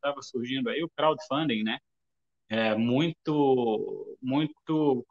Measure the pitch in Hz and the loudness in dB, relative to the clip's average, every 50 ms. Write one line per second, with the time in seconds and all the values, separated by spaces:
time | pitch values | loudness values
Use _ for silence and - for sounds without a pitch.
0 | - 143 143 139 120 - - 123 117 123 131 135 127 117 117 139 165 160 _ - | -4 -4 -4 -4 -8 -8 -6 -6 -4 -4 -4 -2 -2 -2 -2 -4 -4 -6 _ 0
1 | 147 156 156 151 - - 131 143 160 147 117 110 107 110 120 135 _ _ _ _ | 2 2 2 0 -2 -4 -2 -2 0 0 0 0 -2 -2 -4 -6 _ _ _ _
2 | _ _ _ _ _ _ _ _ _ - 110 113 113 113 107 107 113 120 123 135 | _ _ _ _ _ _ _ _ _ -4 -2 0 2 2 2 2 2 2 2 2
3 | 160 170 160 _ - - 151 151 143 135 131 127 120 117 107 104 95 92 95 95 | 2 0 -2 _ -4 -2 2 2 4 4 4 4 2 2 0 -2 -2 -4 -8 -10
4 | - - - - - 127 131 143 156 151 - _ _ - 160 156 151 147 135 120 | -12 -14 -14 -10 -6 -2 0 0 0 -2 -4 _ _ -2 0 2 2 2 2 0
5 | 120 _ | -2 _